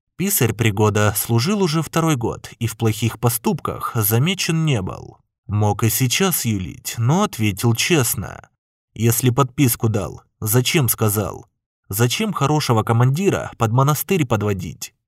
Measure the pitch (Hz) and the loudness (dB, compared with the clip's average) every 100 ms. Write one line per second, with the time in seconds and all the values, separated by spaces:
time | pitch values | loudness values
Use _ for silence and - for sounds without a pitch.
0 | _ - 95 - 113 - 113 98 107 104 | _ -6 -4 0 0 2 0 2 2 4
1 | 104 101 - 117 135 208 185 156 156 170 | 2 0 0 0 2 0 0 0 -2 0
2 | 160 143 110 - - - 113 - 113 107 | 0 0 -2 -6 -12 -8 -8 -2 -2 0
3 | 113 - 120 - - 175 - - - 117 | -2 0 -2 0 -2 -2 -4 -8 -6 -2
4 | 107 113 156 190 - 165 160 123 92 - | 0 2 0 0 -2 0 0 0 -4 -8
5 | - - _ _ - 104 104 101 113 - | -14 -20 _ _ -6 0 2 2 0 0
6 | 131 - 190 165 120 104 82 - - - | 0 0 0 0 -2 -4 -6 -10 -12 -2
7 | 117 170 208 - 107 92 117 113 - 127 | 0 2 0 0 -2 0 0 0 2 2
8 | 120 - 90 - - _ _ _ _ - | 2 -2 -8 -14 -20 _ _ _ _ -2
9 | 113 117 131 120 135 - 135 - 110 107 | 0 2 2 2 0 2 0 2 -2 -2
10 | 80 - - _ 107 117 127 - 117 - | -4 -10 -20 _ -2 0 2 2 0 0
11 | 110 104 90 50 - _ _ _ - 98 | 0 0 -2 -6 -14 _ _ _ -10 0
12 | 123 - 220 170 139 151 - 113 - 113 | 0 0 -2 -2 0 0 2 2 2 4
13 | 127 139 196 104 58 - 113 120 139 151 | 4 4 2 0 -4 -2 0 4 2 2
14 | - 196 143 107 104 98 90 - - - | 0 0 2 0 0 -2 -6 -10 -16 -18